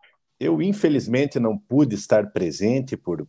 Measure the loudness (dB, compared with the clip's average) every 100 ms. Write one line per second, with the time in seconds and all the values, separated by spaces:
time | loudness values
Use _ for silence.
0 | _ _ _ -6 -2 0 0 2 2 2
1 | 0 0 0 0 -2 -2 0 2 2 0
2 | 0 0 0 -2 -4 0 0 0 -2 -6
3 | -6 -6